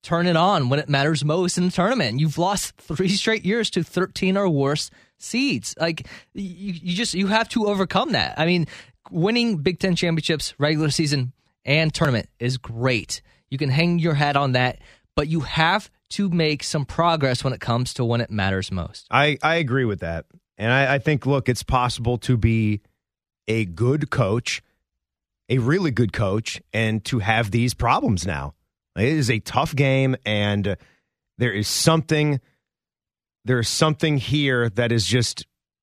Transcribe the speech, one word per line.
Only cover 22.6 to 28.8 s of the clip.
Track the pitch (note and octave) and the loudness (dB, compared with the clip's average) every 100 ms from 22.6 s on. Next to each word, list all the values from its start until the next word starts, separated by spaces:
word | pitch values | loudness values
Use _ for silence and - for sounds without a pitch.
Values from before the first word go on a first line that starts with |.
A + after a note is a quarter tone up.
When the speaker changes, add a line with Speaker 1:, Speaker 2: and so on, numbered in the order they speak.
| G#2+ G#2 _ _ _ _ _ _ - | 2 -2 _ _ _ _ _ _ -4
Speaker 2:
a | A2+ G2+ | -2 -2
good | E2 A#2+ D3 - | 0 0 2 0
coach, | - G2+ A#2 - - _ _ _ _ _ _ _ _ - | 0 0 0 -2 -8 _ _ _ _ _ _ _ _ -2
a | C3 | 0
really | A#2 F3 E3+ | 2 2 2
good | A2+ A2+ | 2 0
coach, | - G2+ G#2+ - - _ | 0 -2 -2 -4 -12 _
and | A2 A2+ A2 - | -2 -2 -2 -2
to | B2+ | -2
have | G2+ A2 G#2+ | 2 0 2
these | A#2 A#2+ - | 0 0 0
problems | A#2+ E3 D4 F#2 F#2+ | 2 2 2 0 -2
now. | D2 C#2+ - _ _ | -6 -8 -14 _ _